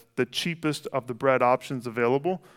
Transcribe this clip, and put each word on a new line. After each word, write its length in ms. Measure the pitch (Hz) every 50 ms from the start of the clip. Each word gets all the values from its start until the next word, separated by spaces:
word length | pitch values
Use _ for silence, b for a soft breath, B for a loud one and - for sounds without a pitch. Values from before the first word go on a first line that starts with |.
| - _ _ -
the 80 | 123
cheapest 600 | - - - - 175 165 165 160 151 147 - - -
of 200 | - 135 120 -
the 60 | 123
bread 280 | - 139 135 131 127
options 460 | 127 123 127 127 - - 139 123 113 123
available. 540 | 110 120 120 120 131 139 143 180 185 - B B B